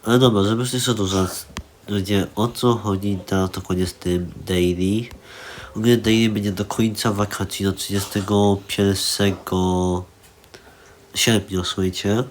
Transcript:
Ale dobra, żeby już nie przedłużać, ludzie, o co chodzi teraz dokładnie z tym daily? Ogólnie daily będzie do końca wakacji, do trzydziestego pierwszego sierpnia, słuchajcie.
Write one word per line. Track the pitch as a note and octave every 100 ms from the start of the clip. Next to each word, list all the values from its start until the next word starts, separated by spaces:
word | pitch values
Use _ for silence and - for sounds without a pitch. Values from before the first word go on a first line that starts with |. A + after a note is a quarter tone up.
Ale | - B2
dobra, | B2+ G#2+
żeby | G2 A2+
już | B2+
nie | B2+
przedłużać, | A#2+ G#2+ F#2+ F#2+ F2+ - - - - - -
ludzie, | G2+ F#2+ G2+ E2+ -
o | A#2
co | A#2+ B2 A2+
chodzi | G#2 F#2+ G2+ G2 -
teraz | F#2+ F#2
dokładnie | F#2 F#2 F2+ F2+
z |
tym | - F2+ F2+ F2 - -
daily? | F2+ F2+ F2 F#2 G#2+ A#2 - - - - - - -
Ogólnie | A2+ A#2
daily | G#2+ A2+ A2+
będzie | G#2+ G2+
do | F#2+ G2+
końca | - A2+ G#2 A#2
wakacji, | G2+ G#2 - G2 - G2
do |
trzydziestego | F#2+ - G2+ G2 G#2 F#2+ G2+ G2+ G2 -
pierwszego | - G2 F#2+ - - G2+ F#2 - F#2 F#2 F2+ F2+ F2+ F2+ _ - - - - - - - - - -
sierpnia, | - G#2+ F#2 F#2
słuchajcie. | F2+ - F#2 F2+ G2+ A2 C3